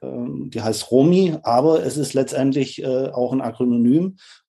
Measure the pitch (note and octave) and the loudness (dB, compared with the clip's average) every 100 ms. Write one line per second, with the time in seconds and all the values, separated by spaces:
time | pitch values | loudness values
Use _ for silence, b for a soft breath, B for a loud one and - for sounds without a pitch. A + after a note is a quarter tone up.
0 | C3 B2+ B2 C#3+ - A2+ G#2+ G#2+ - B2 | -12 -10 -8 -8 -8 -6 -4 -4 2 4
1 | D3+ F3+ F#3 D#3 - A#2+ D3+ D#3+ C3 C3+ | 6 4 2 -2 0 2 4 2 0 -4
2 | C#3+ C#3 C3 C#3 C3+ C#3 C3 - C3 B2+ | -4 -2 -2 0 0 0 -4 -6 -4 -4
3 | C3+ B2+ B2 C3 B2 A#2 B2 A#2+ A#2+ D3 | -4 -4 -2 -2 -4 -2 0 2 4 2
4 | F#3 F#3+ b b | 0 -8 b b